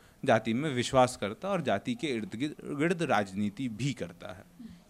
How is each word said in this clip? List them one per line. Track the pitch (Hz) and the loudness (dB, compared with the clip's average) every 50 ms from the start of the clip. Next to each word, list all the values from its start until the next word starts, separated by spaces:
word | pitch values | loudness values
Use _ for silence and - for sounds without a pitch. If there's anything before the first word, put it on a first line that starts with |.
| - - - - - | -16 -20 -14 -4 4
जाति | - 113 110 113 117 110 | 4 4 4 4 2 0
में | 123 151 160 | 0 0 0
विश्वास | 131 123 117 - - 131 127 123 - | 0 0 0 4 6 6 6 6 4
करता | - 113 98 107 - - 190 | -2 -4 -4 -4 -4 -4 -2
है | 202 | -2
और | 180 147 | 0 0
जाति | 120 101 101 - 127 120 | 2 0 0 0 -2 -4
के | 113 - | -2 -2
इर्द | 156 123 113 107 98 110 | -2 -2 -2 -2 -4 -4
गिर्द | 110 139 151 - - - 123 147 143 151 170 185 165 165 | -4 -4 -6 -6 -8 -8 -8 -2 0 2 2 2 0 2
राजनीति | 131 117 104 104 95 95 101 104 104 95 - 135 123 | 2 4 2 2 0 -2 -2 -2 -2 -2 -4 -4 -6
भी | 107 101 123 143 120 | -4 -2 -2 -2 -2
करता | - - 87 - - - - 98 | -2 -6 -8 -10 -12 -14 -14 -14
है। | - - - - - 233 220 - - - - | -14 -16 -20 -20 -18 -18 -18 -18 -18 -20 -18